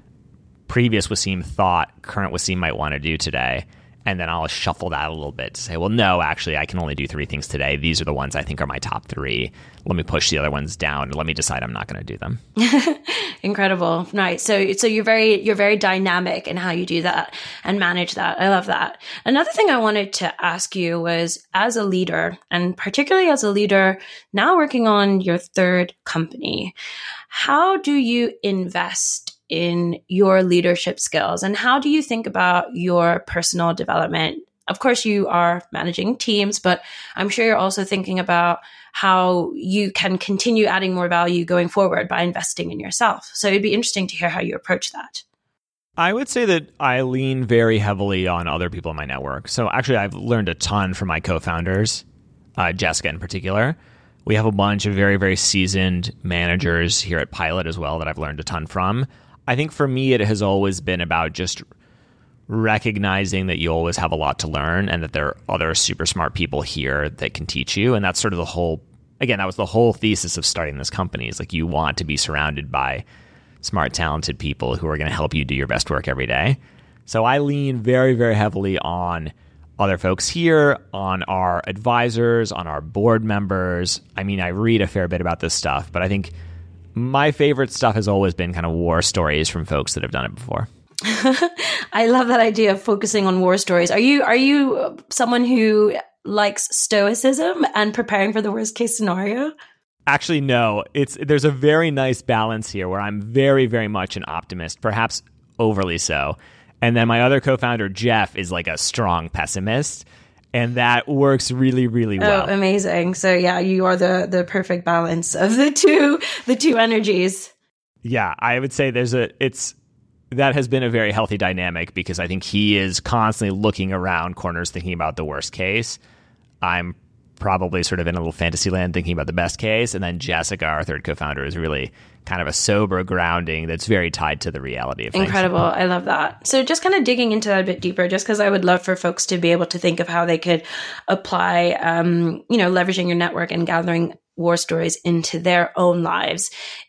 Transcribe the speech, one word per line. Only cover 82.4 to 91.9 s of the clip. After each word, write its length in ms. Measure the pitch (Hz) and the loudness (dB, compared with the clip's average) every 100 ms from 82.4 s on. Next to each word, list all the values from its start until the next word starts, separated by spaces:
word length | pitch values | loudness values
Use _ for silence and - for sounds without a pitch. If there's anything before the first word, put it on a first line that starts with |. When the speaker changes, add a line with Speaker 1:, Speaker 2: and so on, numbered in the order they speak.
| 110 | 0
Speaker 1:
on 140 | - 85 | -4 -6
our 140 | 73 | -8
board 440 | 78 98 113 110 | -6 0 4 4
members. 760 | 110 101 101 95 90 87 90 - _ - | 2 -2 0 -2 -2 -2 -4 -6 _ -8
I 60 | |
mean, 180 | 98 98 | -4 -2
I 80 | 87 | -2
read 320 | 90 113 113 | 0 2 4
a 60 | 95 | 2
fair 220 | 101 87 | 0 -2
bit 120 | 87 | -2
about 200 | 87 82 | -2 -2
this 120 | 82 | -2
stuff, 380 | - 80 69 82 | -2 -2 -2 -4
but 100 | 87 | -4
I 60 | 92 | -2
think 220 | 98 87 - - - - - - | -2 -4 -10 -16 -18 -20 -20 -12
my 380 | - 123 139 151 | -6 -2 2 2
favorite 400 | 143 143 135 131 | 4 2 4 0
stuff 240 | - 123 107 | 2 2 2
has 100 | 104 | 2
always 280 | 98 95 | 2 2
been 180 | 85 87 | 0 -4
kind 120 | 87 | -2
of 80 | 82 | -2
war 300 | 82 85 82 | 0 2 2
stories 460 | - 92 80 76 80 | 2 0 0 2 0
from 160 | 85 | -2
folks 300 | 78 73 65 | -2 -2 -2
that 80 | - | -4
have 100 | - | -4
done 140 | - 60 | -4 -6
it 80 | |
before. 340 | - - - - - _ | -8 -8 -6 -6 -10 _
Speaker 2:
<laughs> 160 | - 202 220 262 262 339 339 - - - | -8 -4 0 2 2 0 -2 -6 -6 -4